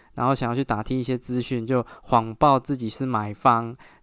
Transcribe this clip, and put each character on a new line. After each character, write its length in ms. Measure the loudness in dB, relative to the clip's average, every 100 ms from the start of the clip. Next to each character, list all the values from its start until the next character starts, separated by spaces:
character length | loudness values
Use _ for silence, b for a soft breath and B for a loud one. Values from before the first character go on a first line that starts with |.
| b
然 140 | -4 0
后 80 | 0
想 120 | -2
要 80 | -2
去 80 |
打 200 | -2 -4
听 140 | -2 -4
一 40 |
些 160 | -2 -4
资 240 | -4 -4
讯， 240 | -2 -4 0
就 180 | -2 -2 B
谎 300 | 2 2 2 2
报 240 | 4 4
自 180 | 0 -6
己 100 | -6
是 160 | -6
买 300 | -4 -2 -4
方， 420 | 0 4 4 0 -10 b b